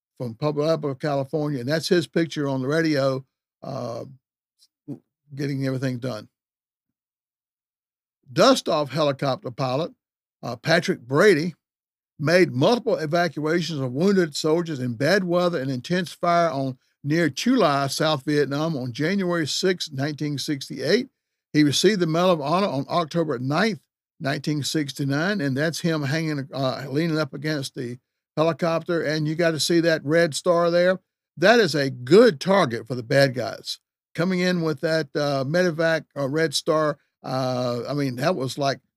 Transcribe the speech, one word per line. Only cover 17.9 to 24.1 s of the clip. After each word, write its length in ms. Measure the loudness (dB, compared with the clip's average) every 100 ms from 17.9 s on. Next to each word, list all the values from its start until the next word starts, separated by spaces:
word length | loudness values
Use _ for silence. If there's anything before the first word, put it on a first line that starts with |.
| -2 -2 -2
Vietnam 540 | 0 0 0 -2 -4 -4
on 160 | -6
January 540 | -4 -2 -2 -2 -2 -2
sixth, 440 | -2 -2 -2 -6
nineteen 460 | -6 -6 -4 -6 -6
sixty-eight. 720 | -6 -6 -8 -8 0 0 0 _ _ _ _
He 120 | 0
received 360 | 2 4 2 2
the 80 | 0
Medal 240 | 2 2
of 100 | 2
Honor 260 | 0 0 0
on 180 | -2 -2
October 500 | -2 -2 -2 -2 -2
ninth, 420 | -2 0 0 -2 _ _ _